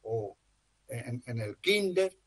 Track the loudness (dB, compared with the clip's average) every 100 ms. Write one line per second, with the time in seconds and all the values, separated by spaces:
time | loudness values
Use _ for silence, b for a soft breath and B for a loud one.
0 | -2 -4 -4 -10 _ _ _ _ -10 -8
1 | -6 -8 -6 -6 -6 -2 2 4 4 2
2 | 2 -2